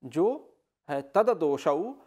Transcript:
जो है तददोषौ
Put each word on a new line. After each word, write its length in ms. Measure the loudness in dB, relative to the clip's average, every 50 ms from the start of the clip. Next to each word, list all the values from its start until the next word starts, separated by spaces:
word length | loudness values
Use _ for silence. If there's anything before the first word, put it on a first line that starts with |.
| -16
जो 520 | -6 -2 0 0 0 0 -4 -10 -20 _ _ _ _ _ _ _ -8
है 120 | -8 -8 -6 0
तददोषौ 840 | 2 2 4 2 2 0 0 -2 0 0 0 0 0 0 -2 -6 -10 -16 -20